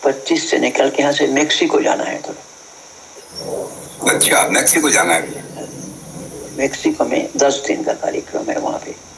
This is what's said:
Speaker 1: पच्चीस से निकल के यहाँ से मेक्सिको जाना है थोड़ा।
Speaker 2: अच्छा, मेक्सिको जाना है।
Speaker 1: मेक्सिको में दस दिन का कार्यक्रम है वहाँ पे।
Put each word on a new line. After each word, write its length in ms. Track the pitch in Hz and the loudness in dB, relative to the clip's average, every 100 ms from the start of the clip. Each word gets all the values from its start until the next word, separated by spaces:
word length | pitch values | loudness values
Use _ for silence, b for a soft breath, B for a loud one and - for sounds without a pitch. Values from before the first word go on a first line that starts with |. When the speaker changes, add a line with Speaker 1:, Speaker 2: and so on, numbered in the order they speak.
Speaker 1:
पच्चीस 480 | - - - 330 - | 0 0 0 0 2
से 80 | - | 2
निकल 300 | - - 139 | 2 4 2
के 120 | - | 4
यहाँ 120 | 143 | 2
से 140 | 143 139 | 4 2
मेक्सिको 540 | 135 147 - 165 147 | 4 2 2 4 4
जाना 220 | - - | 2 0
है 180 | - - | -2 -6
थोड़ा। 220 | - - - - - - - - - - - - - - - - - - - | -8 -12 -16 -20 -20 -20 -20 -20 -20 -20 -16 -12 -8 -6 -8 -12 -16 -4 0
Speaker 2:
अच्छा, 340 | - - - - | 4 4 4 4
मेक्सिको 420 | 95 - - 151 | 2 4 4 4
जाना 240 | - 87 | 4 4
है। 300 | 80 - - - - - - - - - - - - - - | 2 0 -10 -12 -12 -12 -12 -14 -14 -16 -14 -14 -12 -12 -2
Speaker 1:
मेक्सिको 480 | 277 - 160 151 - | -2 0 -2 0 0
में 240 | - - 277 | 0 -2 2
दस 260 | 277 - - | 2 2 -2
दिन 160 | - | -2
का 100 | 151 | -2
कार्यक्रम 500 | - - - - - | -2 -2 -4 -6 -8
है 160 | 339 - | -4 -4
वहाँ 200 | - - | -4 -6
पे। 340 | - - - | -8 -14 -16